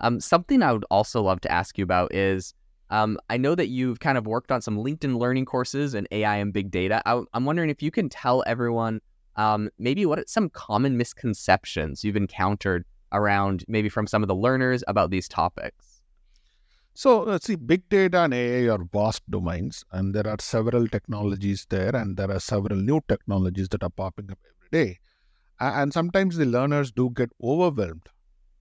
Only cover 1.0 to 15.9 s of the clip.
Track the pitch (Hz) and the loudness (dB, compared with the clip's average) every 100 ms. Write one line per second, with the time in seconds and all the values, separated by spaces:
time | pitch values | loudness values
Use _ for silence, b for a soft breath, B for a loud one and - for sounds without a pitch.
1 | 107 120 98 90 - 87 90 - 90 90 | 2 2 2 0 0 -2 -2 -4 0 2
2 | 90 95 98 95 - - _ _ _ 107 | 2 0 0 0 -4 -16 _ _ _ 0
3 | 107 104 - 120 139 175 117 127 127 113 | 0 -2 -4 0 0 0 0 -2 -2 -2
4 | 139 131 107 117 - 127 117 104 127 160 | -2 -2 -2 -4 -2 -2 -2 -4 -4 -4
5 | 139 120 123 131 127 131 123 135 143 110 | -2 0 0 0 0 -2 -2 -2 -4 -4
6 | - 104 107 104 101 101 98 90 95 110 | -4 -2 0 0 0 -2 -2 -2 0 0
7 | - 120 - 120 135 170 160 143 147 226 | 0 -2 -2 -2 0 0 -2 -2 -2 -2
8 | 156 - 127 127 - 117 120 117 113 110 | -2 -2 2 2 2 0 0 0 -2 -4
9 | - _ _ - 107 107 107 - 120 160 | -8 _ _ 0 2 2 -2 -2 -2 0
10 | 175 151 - - 90 - - 107 139 120 | 0 0 -4 -4 -6 -6 -2 0 2 0
11 | 120 - 120 98 - 92 - 85 76 67 | -4 -6 -6 -4 2 0 0 -4 -4 -4
12 | 104 101 98 - 95 101 98 87 - - | -2 -2 -2 -2 -2 0 -2 -2 -4 -18
13 | _ 101 104 101 98 92 - 110 104 110 | _ 0 2 2 2 -2 -2 -2 0 -2
14 | 104 107 101 95 120 131 127 123 - 101 | 0 0 0 2 2 2 0 0 0 0
15 | 87 92 - - 85 - - - _ | 2 0 -2 -2 -2 -2 -12 -14 _